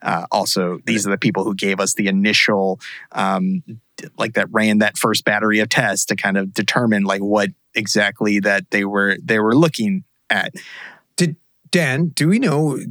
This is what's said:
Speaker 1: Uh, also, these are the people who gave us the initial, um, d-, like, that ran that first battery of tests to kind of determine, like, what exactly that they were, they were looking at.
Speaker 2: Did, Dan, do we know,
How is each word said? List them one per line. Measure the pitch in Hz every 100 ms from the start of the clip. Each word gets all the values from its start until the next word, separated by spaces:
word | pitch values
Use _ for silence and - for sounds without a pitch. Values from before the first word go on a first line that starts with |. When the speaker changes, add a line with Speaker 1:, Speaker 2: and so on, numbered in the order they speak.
Speaker 1:
Uh, | - 85 85
also, | 104 98 - 90 87
these | - 110 98
are |
the | 98
people | 110 95
who | 95
gave | 98 101 95
us | 95
the | - 101
initial, | 95 104 104 - 104 95 92 - - -
um, | - 95 95 92 95 - 113 _ -
d-, | - -
like, | 117
that | 113 92
ran | 110 110 107
that | 104 -
first | 113 107
battery | - 104 107 107
of | 107
tests | - 113 98 -
to | 98
kind | 101 98
of | 98
determine, | - 104 - 120 104
like, | 98 98
what | 101 104 98 - _
exactly | - 104 107 101 104 107 101
that | 101 98 92
they | 104
were, | 101 101 98 98
they | - 110
were | 107
looking | 123 165 - 107 95 - _ -
at. | 104 - - - - - - _ -
Speaker 2:
Did, | 175 - _ _ _
Dan, | 180 147 131 170
do | - 156
we | 214
know, | 254 147 156 131 -